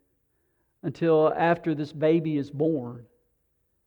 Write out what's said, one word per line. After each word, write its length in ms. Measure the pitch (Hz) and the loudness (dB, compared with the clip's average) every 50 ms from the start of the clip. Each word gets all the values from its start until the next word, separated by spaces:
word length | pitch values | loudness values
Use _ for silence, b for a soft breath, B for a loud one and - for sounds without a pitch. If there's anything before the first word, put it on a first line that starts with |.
| _ _ _ _ _ _ _ _ _ _ _ _ _ _ _ _ - | _ _ _ _ _ _ _ _ _ _ _ _ _ _ _ _ -10
until 500 | 165 120 - 180 165 160 156 156 156 - | -8 -6 -2 0 2 4 4 4 2 2
after 380 | - 165 170 170 170 - 170 156 | 2 2 2 0 0 -2 -4 -4
this 180 | 143 151 - | -4 -6 -8
baby 460 | - 147 151 156 165 170 156 160 151 | -6 0 2 2 2 2 0 0 -2
is 140 | 143 139 - | -4 -4 -4
born 560 | - 135 160 160 165 139 120 120 123 123 120 _ _ _ _ _ _ _ _ _ _ _ _ _ _ _ _ | -4 -2 -2 0 0 -2 -4 -8 -12 -14 -18 _ _ _ _ _ _ _ _ _ _ _ _ _ _ _ _